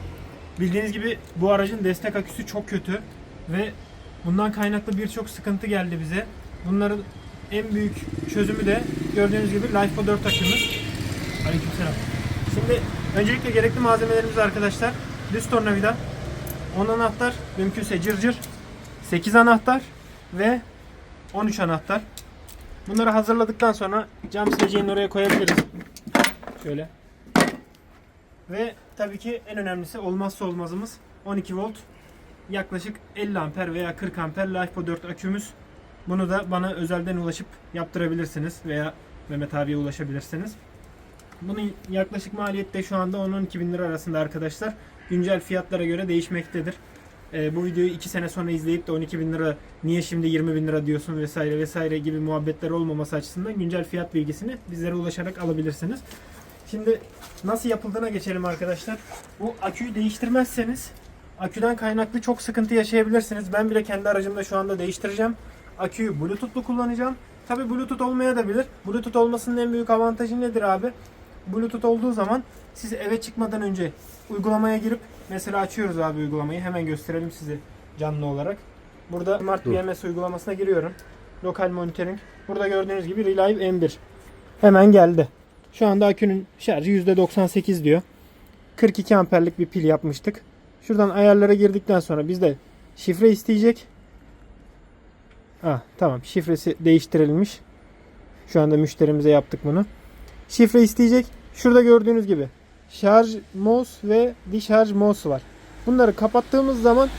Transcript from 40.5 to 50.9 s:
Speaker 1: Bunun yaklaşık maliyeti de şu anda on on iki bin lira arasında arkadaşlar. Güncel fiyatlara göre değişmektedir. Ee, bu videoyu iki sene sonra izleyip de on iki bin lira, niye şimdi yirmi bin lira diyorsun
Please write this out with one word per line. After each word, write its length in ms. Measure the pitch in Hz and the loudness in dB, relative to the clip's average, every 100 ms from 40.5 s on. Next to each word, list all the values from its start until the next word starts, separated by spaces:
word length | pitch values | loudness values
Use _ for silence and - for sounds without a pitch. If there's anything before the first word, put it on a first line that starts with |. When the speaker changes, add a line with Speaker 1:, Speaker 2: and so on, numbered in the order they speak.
| 214 - - - - - - - - | -14 -20 -20 -20 -20 -20 -20 -20 -16
Speaker 1:
Bunun 300 | 180 202 208 - - | -10 -6 -6 -8 -6
yaklaşık 420 | 190 190 202 190 | -2 -2 -4 -10
maliyeti 380 | 208 208 196 196 | -8 -6 -6 -6
de 80 | 190 | -6
şu 140 | 190 196 | -4 -4
anda 220 | 185 196 | -2 -4
on 140 | 190 | -4
on 100 | 196 | -4
iki 180 | 185 175 | -6 -6
bin 120 | 175 | -6
lira 140 | 175 175 | -4 -4
arasında 320 | 160 170 156 | -6 -4 -4
arkadaşlar. 560 | 156 156 156 147 214 214 - - - | -4 -4 -8 -6 -8 -10 -16 -20 -6
Güncel 300 | 180 180 190 | -2 0 -2
fiyatlara 440 | - 185 160 185 | -2 -6 -4 -4
göre 240 | 170 170 190 | -2 -4 -2
değişmektedir. 680 | 170 165 175 165 175 156 - - - - - - | -2 -2 -6 -6 -8 -8 -10 -16 -20 -20 -20 -12
Ee, 240 | 165 151 160 | -6 -4 -2
bu 80 | |
videoyu 240 | 180 170 180 | -2 0 0
iki 180 | 170 175 | -2 -8
sene 200 | 185 170 | -6 -6
sonra 220 | 185 170 | -6 -4
izleyip 360 | 165 156 170 170 | -4 -2 -4 -2
de 60 | |
on 80 | 160 | -4
iki 180 | 160 170 | -4 -4
bin 120 | 160 | -4
lira, 240 | 160 160 147 - - | -2 -2 -4 -10 -8
niye 180 | 160 170 | -2 -2
şimdi 240 | - 170 165 | -2 -2 0
yirmi 280 | 160 160 | 0 0
bin 120 | 156 156 | 0 0
lira 180 | 156 | -2
diyorsun 320 | 147 | 0